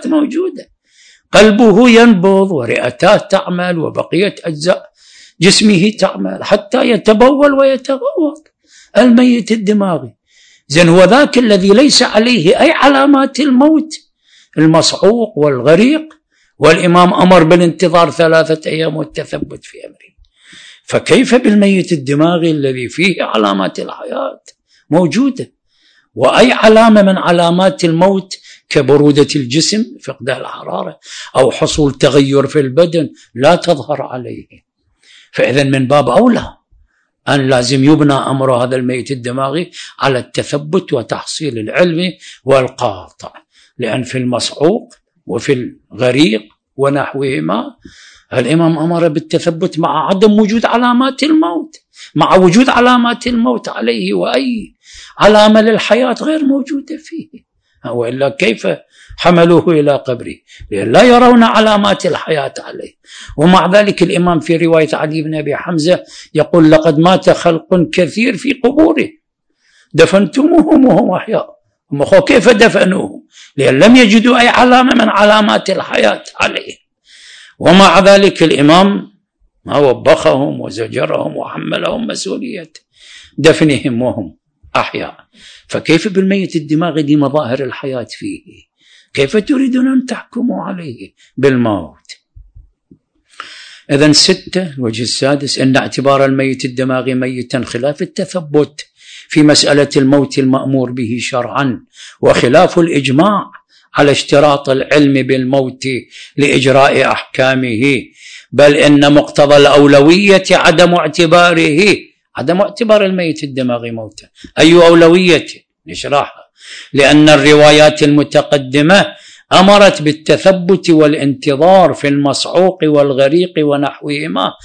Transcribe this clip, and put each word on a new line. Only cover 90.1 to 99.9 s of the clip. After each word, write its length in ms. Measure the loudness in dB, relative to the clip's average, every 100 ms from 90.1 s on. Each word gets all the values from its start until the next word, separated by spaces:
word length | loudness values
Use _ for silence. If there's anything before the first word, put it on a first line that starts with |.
| -10 -12 -8 -6 -6
عليه 500 | -10 -12 -14 -16 -20 _ _ -2
بالموت؟ 580 | 0 0 -2 -4 -8 _ _ -20 _ -20 -20 -20 -20 _ _ _ _ _ _ _ -20 -20 -20 -20 -4
إذن 220 | 0 2
ستة، 600 | 2 0 -2 -4 -6 -6 -6
الوجه 240 | -8 -6
السادس، 580 | -8 -4 -2 -2 -4 -4
أن 160 | 0 0
اعتبار 500 | -2 -4 -2 0 0
الميت 400 | 0 -4 -4 -8
الدماغي 480 | -6 -6 -4 -4
ميتا 480 | -6 -6 -8 -8 -8
خلاف 400 | -6 -6 -6 -6
التثبت 840 | -10 -8 -8 -8 -4 -2 -2 -6 -20 _ -20 -20 -6
في 140 | 0
مسألة 460 | 2 2 2 0 0